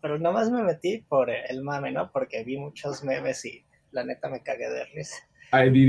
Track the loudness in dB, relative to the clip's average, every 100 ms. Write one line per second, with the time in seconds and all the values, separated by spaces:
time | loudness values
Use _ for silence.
0 | -6 -2 0 2 0 0 0 0 -2 -4
1 | 0 2 2 0 -4 -8 -6 -4 -4 -4
2 | -4 -4 -4 -6 -6 -8 -8 -10 -8 -6
3 | -4 -4 -4 -6 -8 -16 _ _ _ -8
4 | -6 -6 -8 -8 -8 -6 -6 -6 -8 -12
5 | -12 -14 _ _ 0 4 6 8